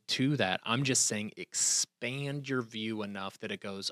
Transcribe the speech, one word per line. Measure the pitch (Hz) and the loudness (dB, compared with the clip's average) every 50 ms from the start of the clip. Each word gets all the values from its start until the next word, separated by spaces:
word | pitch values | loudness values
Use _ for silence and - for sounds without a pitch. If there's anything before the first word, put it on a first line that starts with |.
| _ - | _ -4
to | - - 131 139 151 127 | 0 2 4 4 4 4
that. | 104 92 92 - - | 4 2 2 0 0
I'm | 90 113 127 143 | 0 2 2 4
just | 131 127 123 - | 4 4 4 4
saying | - 110 104 107 107 - - | 2 2 -2 -4 -4 -6 -10
expand | 92 - - - - - - - - - _ - 120 120 127 139 143 139 139 147 135 135 | -12 -6 -2 0 2 2 4 2 0 -2 _ -8 -6 -4 -4 -4 -4 -4 -4 -4 -2 0
your | 135 127 | 0 0
view | 120 110 110 110 110 110 113 107 104 | 0 -2 -4 -4 -2 -2 -2 -2 -4
enough | 101 101 98 95 98 - - | -6 -6 -6 -6 -6 -8 -8
that | - 104 | -8 -8
it | 104 98 | -8 -6
goes, | - 104 98 98 98 - | -6 -8 -8 -6 -6 -6